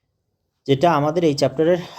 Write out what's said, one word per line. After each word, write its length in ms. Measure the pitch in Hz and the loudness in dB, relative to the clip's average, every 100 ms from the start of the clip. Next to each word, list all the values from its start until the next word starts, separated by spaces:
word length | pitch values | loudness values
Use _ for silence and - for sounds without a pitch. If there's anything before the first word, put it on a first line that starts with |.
| _ _ _ _ _ _ - | _ _ _ _ _ _ -2
যেটা 260 | 135 170 | 0 2
আমাদের 320 | 151 147 165 | 2 0 0
এই 100 | 165 | 0
চ্যাপ্টারের 440 | 143 135 - 160 180 175 | 0 -2 0 0 -2 -4